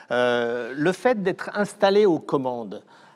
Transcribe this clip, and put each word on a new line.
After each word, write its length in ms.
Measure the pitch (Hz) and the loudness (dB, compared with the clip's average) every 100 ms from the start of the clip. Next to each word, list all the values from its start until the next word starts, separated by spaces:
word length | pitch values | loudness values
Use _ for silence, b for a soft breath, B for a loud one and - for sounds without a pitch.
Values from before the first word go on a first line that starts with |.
| B | B
Euh, 640 | 123 123 120 117 120 117 139 | 0 2 2 -2 -4 -6 -2
le 160 | 156 | -2
fait 320 | 180 247 233 | 0 0 0
d'être 260 | 185 - - | -2 -4 -6
installé 520 | 202 202 - 196 202 208 | -4 -4 0 4 6 4
aux 140 | 151 | 2
commandes, 640 | - 147 127 120 107 101 - B B | 0 -2 -2 -6 -8 -12 -16 B B